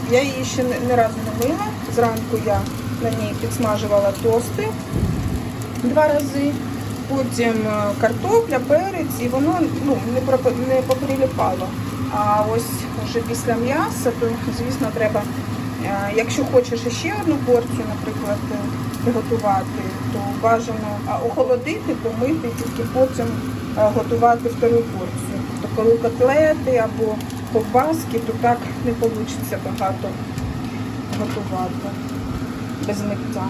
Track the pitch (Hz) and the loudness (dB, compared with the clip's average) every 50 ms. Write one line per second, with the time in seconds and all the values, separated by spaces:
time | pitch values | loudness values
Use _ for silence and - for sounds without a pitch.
0 | - - 240 247 285 277 262 262 247 240 - 262 247 247 240 - 247 247 247 233 | 0 2 4 4 4 2 0 -2 -4 -2 0 0 0 0 0 0 0 2 4 4
1 | 226 214 220 - - 220 208 226 233 269 330 392 415 - - - - - - 233 | 4 2 2 -4 -6 -4 -2 0 0 0 0 0 -2 -4 -4 -6 -6 -2 2 2
2 | 233 226 226 220 226 - 240 214 - 214 202 196 196 175 170 - - 247 254 - | 2 2 2 0 -2 -2 -2 -2 0 2 0 0 0 -2 -6 -6 -6 -4 -4 -2
3 | 240 233 226 226 214 208 208 - - - - - 240 214 208 202 214 208 208 202 | -2 -2 0 0 -2 -2 -4 -4 -4 -2 -2 0 0 2 2 0 2 2 4 4
4 | 202 196 196 - - 233 220 233 240 - - - 415 440 - - - - - - | 4 4 0 2 2 4 4 4 2 0 -2 -2 -2 -2 -2 -4 -6 -2 -2 0
5 | - - - - - - - - - - - - - - - - - 247 262 302 | 0 0 0 0 -2 -2 -2 -4 -4 -6 -6 -8 -8 -8 -6 -2 0 2 4 6
6 | 302 302 294 294 285 269 269 277 277 285 277 - - 240 - - - - - - | 6 6 4 2 2 0 0 0 0 0 0 -2 -4 -6 -6 -6 -6 -6 -6 -6
7 | 262 - 269 269 254 240 - 240 233 233 226 220 214 214 214 214 208 208 202 - | -4 -2 0 0 0 0 0 2 2 2 2 2 0 0 0 0 0 0 0 2
8 | 220 220 226 - - 370 427 466 466 440 277 254 247 269 285 320 370 392 381 339 | 2 2 2 2 2 4 4 4 4 4 0 0 2 4 4 4 4 2 -2 -2
9 | 294 269 262 - 240 240 247 269 285 320 370 359 311 277 - 254 247 285 262 - | -2 -2 -2 -2 -2 0 2 2 2 4 4 2 2 0 0 0 2 2 2 2
10 | - 226 240 254 254 262 262 254 262 254 247 240 247 262 262 262 254 254 262 254 | 0 0 0 0 2 2 2 4 4 2 2 2 0 2 2 2 4 2 0 0
11 | 277 277 269 262 262 262 - - 226 196 185 175 180 190 - - - - - 277 | 0 -2 0 2 2 2 2 2 0 0 0 -2 -4 -4 -4 -4 -6 -6 -4 -4
12 | 262 - 208 208 208 208 208 214 214 214 220 233 233 - - - - - - - | -4 -2 0 0 2 4 4 4 2 2 2 0 0 -2 -4 -4 -4 -4 -4 -4
13 | 214 - - 233 226 - 233 - - 240 226 226 233 247 277 311 392 453 - - | -4 -2 -2 -2 -2 -2 -4 -2 0 0 0 2 2 2 2 2 0 0 -2 0
14 | - 254 233 - 240 226 233 233 - - - - 240 247 262 - 277 - - 226 | 0 0 0 0 0 0 0 -2 -4 -4 -4 -2 -2 -2 -2 -2 -2 -2 0 0
15 | 220 214 - 214 208 247 240 - 196 - - - - - - - 165 190 202 196 | 0 2 2 0 -2 -2 -4 -4 -4 -4 -4 -4 -4 -6 -4 -4 -4 -2 -2 -2
16 | 202 202 208 262 277 269 - - 254 254 254 254 247 - 240 233 226 240 233 - | -2 0 0 0 0 0 0 -2 0 4 4 4 4 2 -2 -2 -2 -4 -4 -2
17 | - 320 - - - 330 294 269 247 247 247 233 240 247 - 226 226 214 208 - | -2 -2 -2 0 0 0 0 0 2 4 4 2 2 0 -4 -4 -4 -4 -4 -4
18 | - - - - - - 311 - - - - - - 254 - - - - - - | -4 -6 -4 -4 -2 -2 -2 -2 -2 -4 -4 -4 -4 -4 -4 -4 -4 -6 -4 -2
19 | - 233 240 226 220 - 240 214 208 208 196 190 185 - - - - - - - | 0 0 0 0 0 0 0 2 2 2 2 2 0 -2 -4 -4 -4 -4 -6 -4
20 | - - - - - - - - - 226 233 226 - 233 220 220 - - - - | -4 -4 -4 -2 -2 -4 -2 0 2 4 4 2 2 -2 -4 -4 -4 -4 -4 -4
21 | - - 208 175 - 233 - 311 254 254 254 233 247 294 370 440 - 262 254 - | -4 -2 -2 0 0 0 2 2 2 4 2 2 0 -2 -4 -4 -2 -4 -4 -2
22 | - 226 220 220 240 269 320 320 - 233 233 - 247 233 - 226 226 - - 254 | -2 -4 -2 0 0 0 0 0 -2 -4 -4 -4 -6 -6 -4 -4 -4 0 2 2
23 | 262 254 254 - 233 233 240 - - 262 - - - - - - 214 208 - 254 | 2 2 2 -2 -2 -2 -2 -4 -4 -4 -6 -6 -6 -4 0 4 4 4 4 2
24 | 240 247 240 233 233 240 233 233 247 233 226 - 240 233 240 233 226 226 - - | 0 0 2 4 6 6 6 4 2 -2 0 2 2 4 4 4 2 0 -4 -6
25 | 180 - - - - - 254 - - - - - - - - 226 220 226 233 - | -6 -6 -4 -6 -4 -4 -4 -4 -4 -6 -6 -6 -6 -4 0 2 6 6 6 6
26 | 240 233 233 - 247 254 277 302 311 311 302 - - 262 254 233 220 220 - 220 | 4 0 2 4 4 6 6 6 6 6 4 2 2 2 2 2 2 0 0 0
27 | 226 214 214 214 - - - - - - - 220 214 - - 247 277 311 320 320 | 0 0 0 -2 -6 -6 -8 -8 -6 0 0 0 0 4 4 4 4 4 2 0
28 | - - 247 226 - 226 226 233 247 240 240 240 - 254 - - - 247 226 - | -2 -2 -2 -2 -2 -2 -2 2 2 2 2 2 0 -6 -6 -2 -2 -2 0 2
29 | 233 226 226 220 240 - - - - - 214 - - - 247 - 196 190 190 - | 0 0 0 0 -4 -4 -4 -6 -6 -4 -4 -4 -4 -4 -4 -2 -2 -2 -2 -2
30 | - - - - - - - - - - - - - - - - - - - - | -4 -6 -6 -6 -6 -6 -6 -4 -4 -4 -4 -4 -6 -6 -6 -6 -6 -6 -6 -6
31 | - - - 208 214 208 - 220 208 - - 370 370 381 - - - - - 269 | -6 -4 -4 -4 -4 -4 -4 -4 -4 -4 -4 -2 -2 -4 -4 -6 -6 -6 -6 -6
32 | - - - - - - - - - - - - - - - - - - 214 202 | -6 -6 -6 -6 -6 -6 -6 -6 -6 -6 -6 -6 -6 -6 -6 -4 -4 -4 -4 -2
33 | 202 208 202 - - - - 202 185 185 | -2 -4 -4 -4 -4 -4 -4 -4 -4 -4